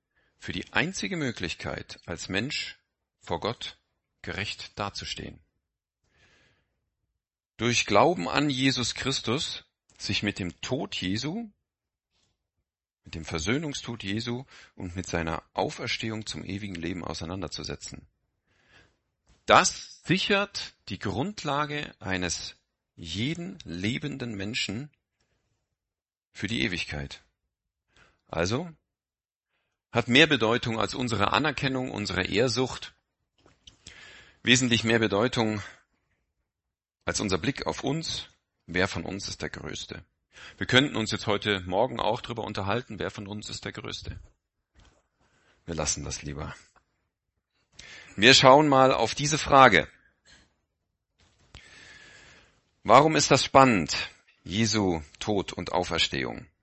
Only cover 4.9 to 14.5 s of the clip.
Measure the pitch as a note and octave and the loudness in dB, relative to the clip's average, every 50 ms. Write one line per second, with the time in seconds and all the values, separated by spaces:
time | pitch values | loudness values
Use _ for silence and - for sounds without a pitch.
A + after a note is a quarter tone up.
4.9 | - - - - - - - D2 D2+ - _ _ _ _ _ _ _ _ _ _ | -8 -10 -10 -10 -10 -10 -12 -14 -14 -18 _ _ _ _ _ _ _ _ _ _
5.9 | _ _ _ _ _ _ _ _ _ _ _ _ _ _ _ _ _ _ _ _ | _ _ _ _ _ _ _ _ _ _ _ _ _ _ _ _ _ _ _ _
6.9 | _ _ _ _ _ _ _ _ _ _ _ _ _ - A2 A#2+ A#2+ - - - | _ _ _ _ _ _ _ _ _ _ _ _ _ -2 0 0 0 0 0 4
7.9 | G#2 G2+ B2+ D#3+ F3+ - - - C3+ C#3 D3 D3 C3 B2+ C3 C3+ B2+ B2+ A#2+ - | 6 6 6 6 4 0 -2 -2 0 0 0 0 0 2 2 2 2 0 -2 -4
8.9 | - - - C#3 C3+ - - G#2+ A#2 D#3+ - - - - - _ _ _ _ _ | -4 -4 -4 -4 -4 -4 -2 -2 -2 -2 -4 -6 -10 -12 -14 _ _ _ _ _
9.9 | - - - - G2+ - A2 G2+ - - F#2+ E2+ - - - - B2 C#3+ G3 G3+ | -18 -10 -6 -4 -4 -2 -2 -2 -4 -4 -6 -8 -8 -10 -8 -6 -6 -4 -6 -6
10.9 | - - - F2+ F#2+ - C3 D3+ F3+ A#3 A#3 G#3 _ _ _ _ _ _ _ _ | -8 -6 -4 -4 -4 -4 -4 -6 -8 -8 -10 -12 _ _ _ _ _ _ _ _
11.9 | _ _ _ _ _ _ _ _ _ _ _ _ _ _ _ _ _ _ _ _ | _ _ _ _ _ _ _ _ _ _ _ _ _ _ _ _ _ _ _ _
12.9 | _ _ - E2+ D#2+ E2 D#2 - E2+ D#2+ D#2 F#2+ A#2+ D3+ E3+ D3 C3+ - - - | _ _ -18 -14 -12 -12 -8 -6 -6 -4 -2 -2 -2 -2 -2 -6 -8 -10 -10 -10
13.9 | A#2 A2 - F#2+ G2 A2+ A2+ A#2+ A#2+ B2 C#3 - | -10 -8 -6 -6 -4 -4 -4 -4 -6 -8 -8 -14